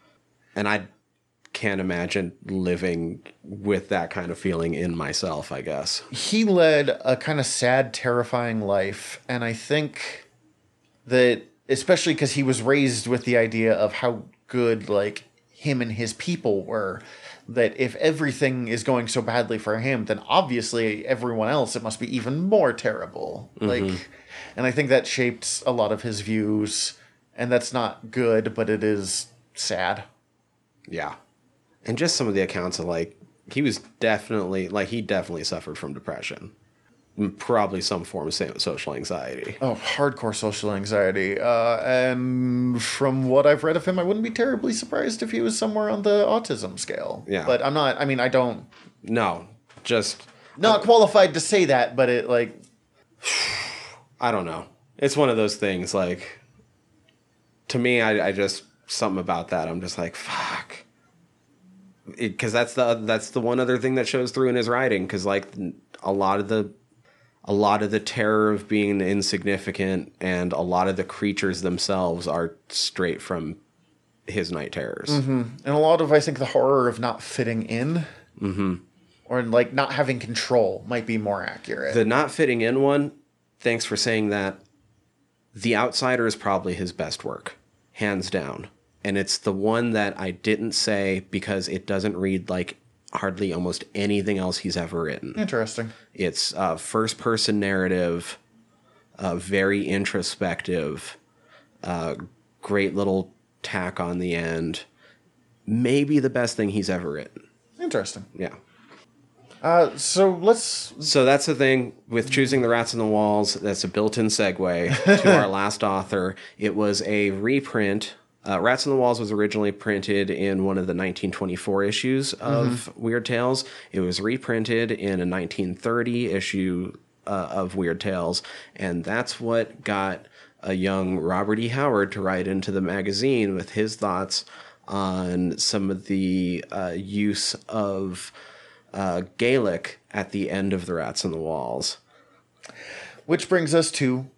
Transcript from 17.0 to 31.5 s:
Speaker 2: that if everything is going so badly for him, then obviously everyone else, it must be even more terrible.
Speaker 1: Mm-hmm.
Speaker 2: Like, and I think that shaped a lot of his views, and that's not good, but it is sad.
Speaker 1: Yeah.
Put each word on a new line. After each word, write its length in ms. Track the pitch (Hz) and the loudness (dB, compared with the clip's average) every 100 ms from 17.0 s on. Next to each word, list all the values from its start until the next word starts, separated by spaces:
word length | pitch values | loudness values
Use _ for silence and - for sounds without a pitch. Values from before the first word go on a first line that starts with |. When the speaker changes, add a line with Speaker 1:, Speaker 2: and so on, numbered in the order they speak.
| - - - - - | -14 -20 -20 -20 -6
Speaker 2:
that 300 | 120 120 127 | 2 2 2
if 180 | 127 - | -2 2
everything 680 | 156 151 147 127 135 127 117 | 0 2 -2 2 0 0 -2
is 160 | 113 | -2
going 240 | 123 123 113 | 0 0 0
so 140 | 123 | -2
badly 360 | 113 120 113 110 | 0 0 0 -2
for 200 | 107 110 | -2 -2
him, 260 | 131 127 104 | 0 -2 -2
then 160 | 104 - | -4 2
obviously 760 | 165 151 123 113 117 110 104 - | 2 2 -2 -2 0 0 -2 -2
everyone 440 | 123 123 113 110 | -2 0 0 2
else, 260 | 147 113 120 | 2 0 -2
it 80 | |
must 160 | 113 - | -6 -6
be 160 | 127 123 | -4 -4
even 260 | 113 147 | -2 -2
more 320 | 190 214 139 | 2 4 4
terrible. 760 | - 120 107 85 - - - 120 - | 2 -2 -2 -6 -8 -8 -10 -14 -4
Speaker 1:
Mm-hmm. 80 | 104 120 95 | 0 0 0
Speaker 2:
Like, 220 | 92 - - - - - - | -2 -8 -20 -20 -18 -14 -2
and 100 | 127 | 0
I 60 | |
think 180 | 135 139 | 2 4
that 160 | 127 - | 4 4
shaped 540 | - 120 120 - - 127 | 0 0 -2 -6 -4 -2
a 60 | |
lot 200 | 120 104 | 2 0
of 100 | 107 | 0
his 180 | 120 104 | -4 -6
views, 720 | 104 110 104 107 104 - - - - _ _ - | -2 0 2 0 0 -2 -6 -8 -20 _ _ -6
and 160 | 123 | 2
that's 220 | 123 - | 2 2
not 380 | 127 107 - 110 | -2 -2 -4 -8
good, 420 | - 117 113 110 104 | 0 4 4 2 -2
but 140 | 104 | 0
it 140 | 107 | 2
is 440 | 107 104 95 - - _ _ | 2 0 -2 -6 -8 _ _
sad. 500 | - - 90 90 101 - _ _ _ _ _ _ _ - | -8 -4 0 0 -2 -8 _ _ _ _ _ _ _ -12
Speaker 1:
Yeah. 280 | 82 73 - _ _ _ | -8 -8 -10 _ _ _